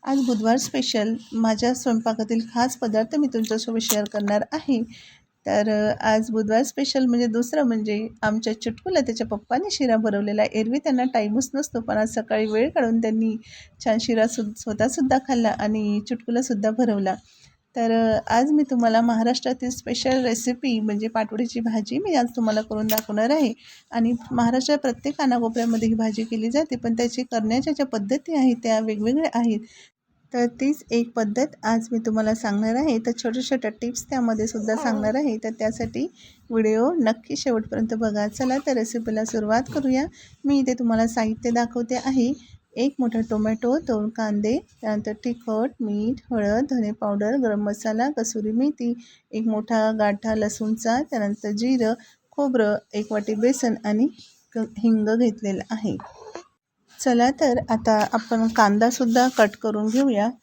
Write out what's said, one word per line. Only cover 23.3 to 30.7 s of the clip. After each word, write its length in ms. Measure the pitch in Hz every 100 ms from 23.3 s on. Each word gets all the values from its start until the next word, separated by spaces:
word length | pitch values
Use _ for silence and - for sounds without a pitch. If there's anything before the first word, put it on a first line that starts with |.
आहे. 220 | 302 269 233 - - _
आणि 220 | 233 226 240 -
महाराष्ट्रात 480 | 240 233 254 262 294
प्रत्येक 400 | 269 233 277 294
कानाकोपऱ्यामध्ये 720 | 277 247 226 226 233 226 220
ही 60 |
भाजी 300 | 220 226 214
केली 260 | 226 226 220
जाते, 260 | 269 311 240
पण 180 | 233
त्याची 280 | 226 240 247
करण्याच्या 500 | 254 233 214 240 277
ज्या 140 | 302 277
पद्धती 480 | 226 202 262 -
आहेत 220 | 320 262 240
त्या 180 | 233 220
वेगवेगळ्या 500 | 220 214 214 269 320
आहेत. 260 | 233 233 214 220 - - _ _ _ _
तर 120 | 240 240
तीच 380 | 240 269